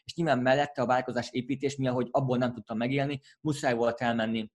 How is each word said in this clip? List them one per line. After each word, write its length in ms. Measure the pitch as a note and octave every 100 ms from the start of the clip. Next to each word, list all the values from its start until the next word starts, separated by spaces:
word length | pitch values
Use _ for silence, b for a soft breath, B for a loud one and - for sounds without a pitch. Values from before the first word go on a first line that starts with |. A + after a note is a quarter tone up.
És 120 | - -
nyilván 240 | E3 B2
mellette 420 | B2+ C3+ C#3+ -
a 40 | A#2+
vállalkozás 440 | B2+ B2+ A#2+ A#2
építés, 440 | B2+ A#2+ C3+ C#3 C3+
mi 120 | C3
ahogy 200 | B2 A#2+
abból 260 | C#3 C3 B2
nem 160 | B2
tudtam 240 | A#2 - A2
megélni, 420 | A#2+ C#3 C#3 C3+ b b
muszáj 320 | D#3 C#3 C#3
volt 280 | A#2 A#2 A#2
elmenni. 500 | A#2+ A#2 A2 A2+ G#2+